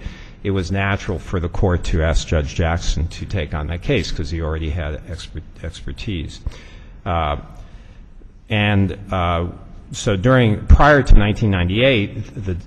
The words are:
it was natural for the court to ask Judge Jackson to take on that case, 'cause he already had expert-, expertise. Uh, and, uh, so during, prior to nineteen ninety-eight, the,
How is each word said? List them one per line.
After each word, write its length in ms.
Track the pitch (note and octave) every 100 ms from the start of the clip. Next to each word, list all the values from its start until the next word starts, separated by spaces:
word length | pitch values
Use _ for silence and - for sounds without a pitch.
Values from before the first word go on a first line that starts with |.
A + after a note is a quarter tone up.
| - - - -
it 80 | G#2
was 200 | F#2+ F2
natural 480 | G2 G2 G2 - E2+
for 220 | - F#2+
the 80 | E2+
court 360 | - G2 F2
to 180 | - E2+
ask 260 | D#2+ D#2+ -
Judge 260 | E2 C#2+
Jackson 540 | - E2 E2 - - D2+
to 160 | -
take 300 | - G2+ D2+
on 140 | D#2 D#2
that 120 | E2+
case, 320 | - C3 E2
'cause 180 | - D2+
he 120 | E2
already 260 | D#2+ D#2+ D#2
had 320 | D#2+ D2+ D#2 -
expert-, 340 | E2+ - D#2 - -
expertise. 800 | E2 - - C#2 - F#2 C2+ - - - - - - - G2
Uh, 320 | E2+ D#2 D2 - - - - - - - - - - -
and, 480 | A2 G#2 G#2 F#2+ - -
uh, 360 | G2 F2 E2+ F2 - - - -
so 260 | - - G2
during, 500 | A#2 C3 A#2 G#2 -
prior 360 | - C#3+ D3
to 120 | C3
nineteen 360 | G#2+ G2+ G2+ A2
ninety-eight, 960 | F#2+ F2 G2+ C3 B2 G2+ G#2+ G2+ -
the, 100 | F#2+ F2